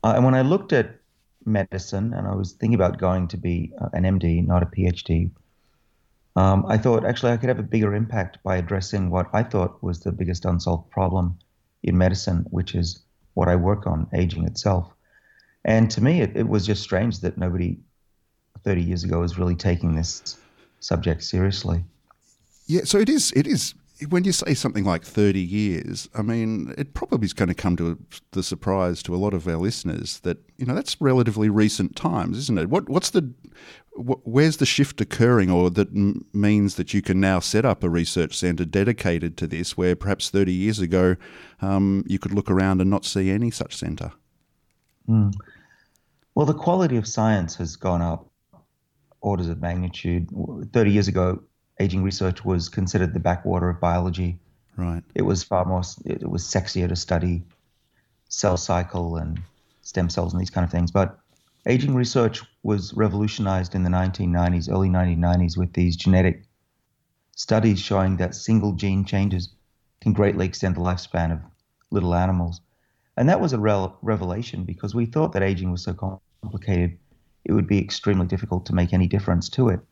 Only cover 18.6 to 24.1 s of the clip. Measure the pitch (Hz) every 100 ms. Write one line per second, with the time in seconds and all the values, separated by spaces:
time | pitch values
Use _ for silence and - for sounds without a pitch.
18.6 | 101 90 85 90 90 85 87 87 90 85
19.6 | 98 87 85 80 82 - - - _ _
20.6 | _ _ - 85 85 78 - 92 95 95
21.6 | - 82 87 _ _ _ _ _ _ _
22.6 | - 160 - 202 220 302 - 131 151 214
23.6 | - - _ _ 147